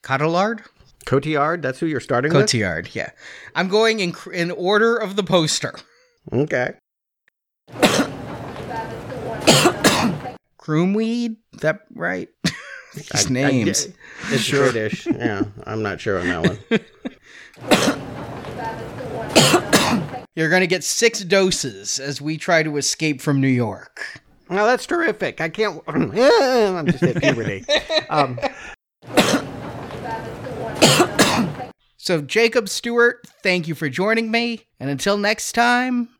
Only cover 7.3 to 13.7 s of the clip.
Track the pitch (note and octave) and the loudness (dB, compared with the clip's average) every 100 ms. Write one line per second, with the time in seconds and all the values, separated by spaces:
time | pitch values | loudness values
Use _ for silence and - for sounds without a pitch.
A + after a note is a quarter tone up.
7.3 | _ _ _ _ - - - - - - | _ _ _ _ 2 2 4 0 -4 -12
8.3 | - - - - - - - - - - | -12 -12 -12 -10 -8 -8 -10 -12 -10 -8
9.3 | A3+ - - F4+ - - - G#3+ D3+ - | 0 4 6 4 4 2 2 0 -2 -10
10.3 | - _ _ - D#3 F#3 G#3 A3+ A#3+ A#3 | -16 _ _ -2 0 2 0 -2 -2 -4
11.3 | A3 _ - D3+ G3+ _ - F3 - - | -6 _ -4 -4 -4 _ -8 -6 -6 -8
12.3 | _ - C5 C#5 C5 - - - - - | _ -6 -6 -16 -18 -18 -18 -6 -4 0
13.3 | B2+ C#3 C3 G#2+ | 2 2 2 2